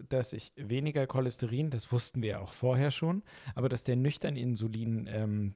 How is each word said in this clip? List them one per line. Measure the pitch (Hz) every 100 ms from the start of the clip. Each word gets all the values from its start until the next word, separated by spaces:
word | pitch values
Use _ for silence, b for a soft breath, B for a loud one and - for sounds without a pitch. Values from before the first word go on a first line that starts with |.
| -
dass | 127 120
ich | 110 - -
weniger | 107 127 151 143 135
Cholesterin, | 135 127 - 117 123 156
das | 120 -
wussten | 123 - 127
wir | 107
ja | -
auch | 98
vorher | - 127 127 143
schon, | - 160 190 - B B
aber | - 127
dass | 123
der | - 123
nüchtern | 139 - - 135
Insulin, | 123 110 110 110 113 110 104
ähm, | 107 107 104 101